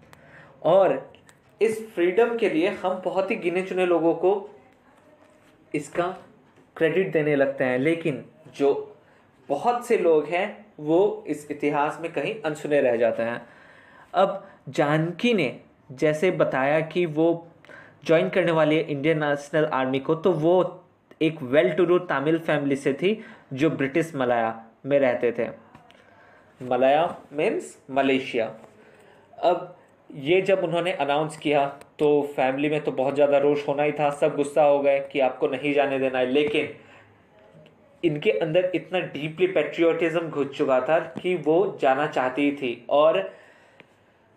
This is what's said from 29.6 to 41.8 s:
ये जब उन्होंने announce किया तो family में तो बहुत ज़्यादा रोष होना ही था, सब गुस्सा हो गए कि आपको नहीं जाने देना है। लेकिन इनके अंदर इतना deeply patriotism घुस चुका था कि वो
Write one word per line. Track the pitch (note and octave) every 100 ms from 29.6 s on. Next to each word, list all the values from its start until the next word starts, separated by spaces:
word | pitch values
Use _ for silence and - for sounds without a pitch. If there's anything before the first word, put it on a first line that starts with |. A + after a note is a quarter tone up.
| - - _ _ -
ये | D3+ C3+ F#3
जब | F#3+ F#3+
उन्होंने | F3 E3+ E3+
announce | F#3 C#3 C#3+ D#3 D#3
किया | D3+ C#3+ C#3 - - -
तो | D3+ D3 C#3+ -
family | C3 C3+ D3
में | D3
तो | D3+
बहुत | C3+ C3
ज़्यादा | C#3 C#3+ C#3+
रोष | C#3+ C#3+ D3
होना | C#3+
ही | D3+
था, | D3 D3
सब | C#3+ D#3 C#3+
गुस्सा | C#3+ -
हो | D3 C#3+
गए | C#3 C#3
कि | C#3 C#3+
आपको | B2+ - D3+
नहीं | C3 D3
जाने | C#3+ C3+ C3+
देना | C3 B2+
है। | B2+
लेकिन | C3+ D3 D#3 A#2 - - - - _ _ _ - - - _ _ _
इनके | E3+ D3 -
अंदर | - E3 E3 F3+
इतना | E3 - F3+
deeply | D#3 C#3+ D#3 D#3+ F3+
patriotism | D#3 D3 - E3 D#3+ E3+ E3
घुस | E3 D3+ C#3 C#3
चुका | C#3 B2+
था | B2+ E3 E3
कि | - F3+ F3+
वो | D3 D#3+ G3+ -